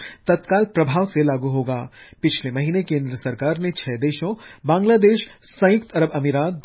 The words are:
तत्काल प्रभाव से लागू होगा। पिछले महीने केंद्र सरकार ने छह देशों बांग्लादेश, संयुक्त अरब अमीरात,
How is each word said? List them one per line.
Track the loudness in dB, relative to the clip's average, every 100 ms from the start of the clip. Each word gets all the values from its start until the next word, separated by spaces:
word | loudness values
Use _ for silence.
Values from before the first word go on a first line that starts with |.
| -14 -10 -2
तत्काल | -2 2 0
प्रभाव | 2 0 0 0
से | 0 0
लागू | 0 0 -2
होगा। | -2 -2 -6 -8 -16 -20 -4
पिछले | -2 -2 -4
महीने | -4 -2 -2
केंद्र | 0 -2 -2
सरकार | -6 -8 -4 -2 -2
ने | -4
छह | -6 -6 -2
देशों | -2 -2 -6 -8 -12 -10 0
बांग्लादेश, | 2 4 6 6 4 -4 -18
संयुक्त | -20 0 2 4 0 -2
अरब | 0
अमीरात, | 0 -2 0 -2 -6